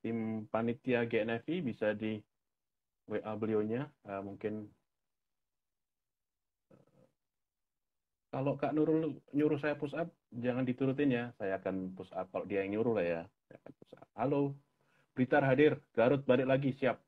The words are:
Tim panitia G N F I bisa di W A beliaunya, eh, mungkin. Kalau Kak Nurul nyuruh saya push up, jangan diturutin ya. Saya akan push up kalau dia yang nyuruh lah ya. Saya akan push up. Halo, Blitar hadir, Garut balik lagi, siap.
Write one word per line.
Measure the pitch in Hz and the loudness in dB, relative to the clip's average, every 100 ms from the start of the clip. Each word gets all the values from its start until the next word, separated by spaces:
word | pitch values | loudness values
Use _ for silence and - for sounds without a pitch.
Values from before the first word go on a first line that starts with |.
Tim | 113 113 110 110 107 | -4 -4 -4 -6 -4
panitia | 110 117 117 131 120 | -2 -2 -4 -2 0
G | 117 113 | 0 0
N | 110 117 | 0 -4
F | |
I | - 175 | -4 -4
bisa | 139 104 107 | -4 -2 -2
di | 107 110 107 _ _ _ _ _ _ _ _ | -2 -4 -6 _ _ _ _ _ _ _ _
W | - 107 | -6 -6
A | 107 107 | -4 -4
beliaunya, | 110 107 107 117 147 _ 104 | 0 0 0 -4 -6 _ -10
eh, | 98 | -8
mungkin. | 101 98 107 107 104 _ _ _ _ _ _ _ _ _ _ _ _ _ _ _ _ _ _ _ _ - _ _ _ _ _ _ _ _ _ _ _ _ _ _ _ | -8 -8 -8 -8 -12 _ _ _ _ _ _ _ _ _ _ _ _ _ _ _ _ _ _ _ _ -20 _ _ _ _ _ _ _ _ _ _ _ _ _ _ _
Kalau | 139 139 139 | -4 -2 -2
Kak | 139 | -2
Nurul | 151 151 160 160 127 _ | 2 2 2 0 -6 _
nyuruh | 143 151 143 | 0 2 2
saya | 151 143 | -2 -2
push | 147 | -4
up, | 147 170 _ _ | -4 -6 _ _
jangan | 120 123 123 | -4 -2 0
diturutin | 127 123 135 135 143 | -2 0 0 2 2
ya. | 120 120 - | 2 -2 -4
Saya | 98 95 | -4 -2
akan | 95 95 92 | -2 -4 -6
push | 95 92 | -10 -8
up | 95 92 | -8 -6
kalau | 98 92 | -6 -2
dia | 98 | -2
yang | 98 104 | 0 0
nyuruh | 120 107 | 2 2
lah | |
ya. | 85 85 82 _ | 0 -2 -6 _
Saya | _ - | _ -20
akan | - _ | -20 _
push | - - | -20 -20
up. | - - | -18 -4
Halo, | 127 143 143 139 _ _ _ _ _ | 0 0 0 -4 _ _ _ _ _
Blitar | - 127 147 | -2 4 4
hadir, | 135 131 151 147 _ | 4 6 6 4 _
Garut | - 120 139 | 2 4 4
balik | 139 127 131 | 4 4 4
lagi, | 135 139 | 2 2
siap. | - 127 113 | 0 -2 -2